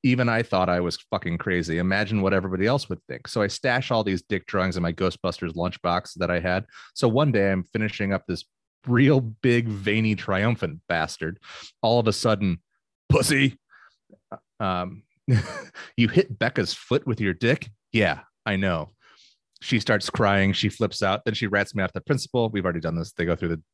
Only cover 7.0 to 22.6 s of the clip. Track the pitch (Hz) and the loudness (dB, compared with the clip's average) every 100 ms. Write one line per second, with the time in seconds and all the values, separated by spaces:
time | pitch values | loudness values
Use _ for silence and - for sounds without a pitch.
7 | 120 117 151 110 98 95 90 110 107 - | 2 4 2 4 2 0 -2 -4 -4 -2
8 | 98 95 - 87 - _ _ _ 131 123 | -2 -2 -4 -8 -8 _ _ _ 0 4
9 | 143 139 117 110 127 120 117 104 98 107 | 6 4 0 -2 2 2 0 -2 0 2
10 | 110 104 - 95 110 117 87 78 _ 85 | 2 0 0 0 2 0 -4 -8 _ -2
11 | 78 - 80 98 - - - _ 113 120 | -2 -4 -8 -8 -16 -20 -20 _ 2 4
12 | 113 101 120 104 98 85 _ _ _ _ | 2 2 0 2 2 -2 _ _ _ _
13 | _ 131 123 139 135 - _ - _ _ | _ 2 4 4 2 0 _ -20 _ _
14 | _ - _ 110 _ _ 101 90 90 104 | _ -20 _ -20 _ _ -2 -2 -4 -10
15 | _ _ - 117 - - - - - - | _ _ 0 0 0 -10 -14 -18 -10 0
16 | 113 - - 113 117 131 92 - - 117 | 2 4 0 -2 -2 0 -4 -6 -2 -2
17 | - 110 101 87 117 139 - - _ 113 | -2 -2 -2 0 0 0 -2 -20 _ 2
18 | 95 73 - _ - 95 95 85 76 _ | 2 0 -10 _ -4 -2 0 -2 -4 _
19 | _ _ _ _ _ _ - 120 - 107 | _ _ _ _ _ _ -2 -2 2 0
20 | - - 104 98 98 95 104 - 107 - | 0 0 2 4 2 2 -2 -2 -4 -2
21 | 98 101 - 107 107 101 98 107 92 92 | -2 0 -2 -4 -2 -2 -2 -4 -4 -6
22 | - 139 - 123 113 104 | -6 -6 -4 -2 -2 -2